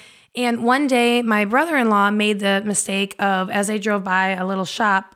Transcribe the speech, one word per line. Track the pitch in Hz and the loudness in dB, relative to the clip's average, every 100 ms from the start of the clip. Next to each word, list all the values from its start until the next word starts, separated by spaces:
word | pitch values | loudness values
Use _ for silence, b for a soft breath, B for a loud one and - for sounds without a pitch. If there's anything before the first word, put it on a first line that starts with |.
| B B B 233 | B B B -4
And | 247 233 | -2 -2
one | 233 269 285 | 0 2 2
day | 247 240 240 | 2 2 2
my | 226 214 202 | 2 0 2
brother-in-law | 254 330 294 226 208 202 | 0 0 0 2 4 2
made | 208 208 202 | 2 0 0
the | 196 196 208 | 0 0 0
mistake | 196 - 196 196 - | -4 -2 -4 -4 -2
of, | 202 190 185 | -2 0 -2
as | 202 208 | -2 -2
I | 214 | -2
drove | 208 202 | -2 -2
by | 190 185 190 | 0 0 0
a | 185 185 | -2 -2
little | 190 180 | -4 -4
shop | - 214 190 196 | -2 0 0 -2